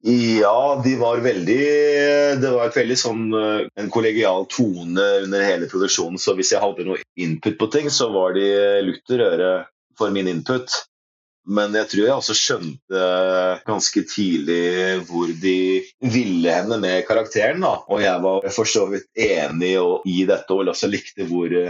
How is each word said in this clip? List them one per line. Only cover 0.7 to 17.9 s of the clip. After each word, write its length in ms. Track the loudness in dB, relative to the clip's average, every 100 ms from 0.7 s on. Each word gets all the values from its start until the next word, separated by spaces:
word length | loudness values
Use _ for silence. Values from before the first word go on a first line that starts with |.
| 2
de 140 | 0 2
var 240 | 0 2
veldig, 1200 | 0 0 0 2 4 4 4 4 4 4 2 2
det 120 | 2
var 160 | 2 0
et 80 | 0
veldig 160 | 0 0
sånn, 300 | -2 -2 -2 0
eh, 320 | 0 -2 -4 -6
en 140 | -4
kollegial 560 | 0 0 2 2 0 -2
tone 560 | -2 -2 -2 -4 0 2 2 0
under 180 | 0
hele 240 | 0 0 -2
produksjonen, 500 | -2 0 0 -2 -4
så 160 | -2 0
hvis 160 | 0
jeg 100 | 2
hadde 240 | 0 -2 -6
noe 160 | -6 -8 -8
input 380 | -4 -2 -4 -2
på 80 | 0
ting, 200 | 0 0
så 160 | 0 0
var 200 | 0 0
de 140 | 2 2 2 2 2 0
lutter 320 | -4 _ 0
øre 320 | 2 2 0 0 -4 _ _ _
for 120 | -2
min 220 | 0 -2
input. 400 | -4 -2 -4 -4 -8 -10 _ _ _ _ _ -4
Men 240 | -2 0
jeg 140 | 0 0
tror 160 | 2 2
jeg 80 |
også 220 | 2 0 -2
skjønte 640 | -2 -2 -6 -12 _ -2 0 0 0 2 0 -2 -4
ganske 380 | -2 0 -2 -4
tidlig 960 | -4 0 0 0 0 0 0 0 -2 -4
hvor 180 | -4 -4 -2
de 400 | 0 2 2 0 -2 _
ville 520 | -2 0 0 0 2
henne 240 | 0 -2 -2
med 280 | 0 -2 0
karakteren, 520 | 0 0 0 0 0
da. 220 | -2 -2 -2